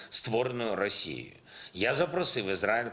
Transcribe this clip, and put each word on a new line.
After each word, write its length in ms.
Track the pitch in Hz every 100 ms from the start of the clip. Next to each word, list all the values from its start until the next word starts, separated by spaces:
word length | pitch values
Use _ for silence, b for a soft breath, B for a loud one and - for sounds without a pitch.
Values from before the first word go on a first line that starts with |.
| B
створеної 640 | - 113 110 127 120 113 92
Росією. 560 | 101 - 82 64 - - B B B
Я 200 | 90 113
запросив 560 | 139 175 170 165 127 95
Ізраїль 400 | 95 104 113 117